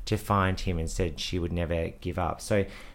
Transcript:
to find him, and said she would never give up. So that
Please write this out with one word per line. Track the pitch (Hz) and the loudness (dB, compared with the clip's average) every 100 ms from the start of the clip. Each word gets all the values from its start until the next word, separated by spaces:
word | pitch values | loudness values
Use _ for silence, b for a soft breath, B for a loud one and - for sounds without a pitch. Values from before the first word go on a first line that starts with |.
| - | -2
to | 107 | 0
find | - 101 92 90 | 4 4 4 2
him, | - 85 | 0 0
and | 82 | -2
said | - 90 73 | 0 0 -2
she | - 90 | -4 -2
would | 85 | 0
never | 85 82 85 82 - | 0 0 0 -2 -4
give | 90 90 | -6 -2
up. | 82 78 | -2 -2
So | - 107 | 0 2
that | 95 B B | 0 B B